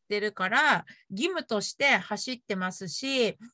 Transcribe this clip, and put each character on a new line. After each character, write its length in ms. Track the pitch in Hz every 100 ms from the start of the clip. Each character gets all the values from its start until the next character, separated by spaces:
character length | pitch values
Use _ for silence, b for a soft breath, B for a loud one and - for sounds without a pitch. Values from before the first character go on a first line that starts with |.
| -
て 100 | 208
る 140 | 208
か 160 | 202 185
ら、 360 | 247 302 185 - B B
義 180 | 196 339
務 180 | 349 -
と 160 | 214
し 160 | - -
て 180 | 277 214
走 380 | - 208 -
っ 80 | 247 -
て 120 | 190
ま 160 | 185
す 160 | 180 185
し、 480 | - 269 262 214 - 233